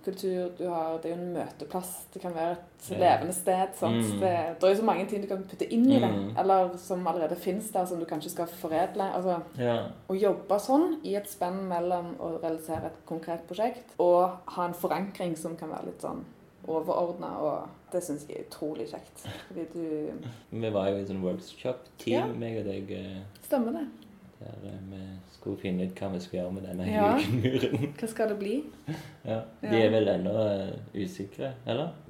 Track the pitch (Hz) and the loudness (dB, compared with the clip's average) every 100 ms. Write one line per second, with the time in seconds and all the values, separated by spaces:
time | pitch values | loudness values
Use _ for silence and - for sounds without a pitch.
0 | - 185 190 180 175 - 180 170 160 160 | -6 -4 -2 -2 -2 -4 -2 0 -2 -2
1 | 160 170 180 165 - - 147 185 180 - | -4 -4 -4 -4 -6 -8 -6 -6 -6 -12
2 | - 190 180 165 165 180 - - - 190 | -12 -8 -6 -2 -2 -2 -8 -18 -8 4
3 | 175 131 156 - - 185 190 - 170 117 | 6 6 4 0 2 4 2 0 2 4
4 | 226 104 185 175 160 165 185 202 226 175 | 2 2 2 2 0 4 6 6 4 2
5 | 196 208 196 190 190 - - 233 254 269 | 0 -2 -2 -6 -6 -4 0 6 8 8
6 | 233 202 196 113 190 190 180 180 - 180 | 6 2 0 2 6 6 6 0 -4 -2
7 | 175 175 160 175 196 190 220 190 180 175 | 0 0 0 0 -2 -2 -2 -2 0 -2
8 | 165 160 165 - 170 - 165 160 190 196 | -4 -6 -6 -6 -6 -6 -2 0 0 0
9 | 196 185 180 170 165 127 120 117 101 - | -2 0 0 -2 -4 -2 2 2 -2 -10
10 | - 190 202 - - 202 202 277 359 311 | -4 2 4 2 0 0 4 4 4 0
11 | 185 202 202 - 180 190 190 170 175 180 | -2 -4 -4 -4 -4 -2 -2 0 0 0
12 | 175 - 170 165 165 160 - 160 160 - | -2 -8 -6 -4 -4 -4 -4 -6 -6 -12
13 | - 160 175 165 - 175 233 - - - | -8 -8 -4 -6 -6 -2 -2 -2 -12 2
14 | 175 175 185 180 - - 175 170 190 156 | 6 8 6 0 -8 -4 -2 -2 -2 0
15 | 196 - 180 160 170 165 160 - - - | -2 -4 -4 -2 -6 -6 -8 -8 -8 -8
16 | - 170 - - - - - 160 156 - | -8 -8 -10 -18 -20 -14 -2 -2 0 0
17 | 175 175 165 175 151 85 - - - 180 | 0 -2 -6 -2 -2 -2 -6 -14 -4 -4
18 | 175 147 - - - - 151 156 151 - | -2 -6 -6 -10 -10 -6 -6 -4 -8 -8
19 | - - - - - 190 165 175 160 151 | -14 -14 -12 -12 -12 -10 -8 -6 -4 -4
20 | 151 - 120 - - 110 110 101 95 98 | -4 -8 -12 -14 -10 -4 0 2 2 0
21 | 95 95 90 87 - - 127 127 - - | -2 -2 -2 -2 -8 -8 -6 -6 -10 -8
22 | - 123 127 117 117 113 101 98 98 95 | 0 0 0 -4 -4 -4 -4 -6 -6 -8
23 | 95 95 98 - - 277 226 320 285 - | -8 -10 -14 -16 -2 0 0 -2 -6 -10
24 | - - - - - 101 98 98 95 95 | -20 -20 -20 -16 -14 -12 -12 -12 -12 -12
25 | 95 95 92 - - 98 98 90 92 - | -12 -14 -18 -12 -8 -4 -2 -2 -2 -4
26 | 98 90 - 90 90 95 - 90 202 214 | -4 -4 -4 -4 -4 -6 -8 -4 0 4
27 | 208 254 302 120 123 131 - 143 143 - | 6 4 4 2 4 2 2 0 -2 -4
28 | 226 220 214 202 202 254 302 - - 160 | -6 0 0 0 -2 -2 -4 -12 -10 -8
29 | - - - 110 - - 107 113 107 110 | -10 -12 -4 -4 -6 -2 4 8 8 8
30 | 101 90 92 110 107 98 98 - 107 98 | 6 4 2 2 2 2 -2 -8 -8 -4
31 | 92 - 98 - 135 123 - 117 165 - | -4 -6 -10 -6 -8 -6 -4 -2 -2 -8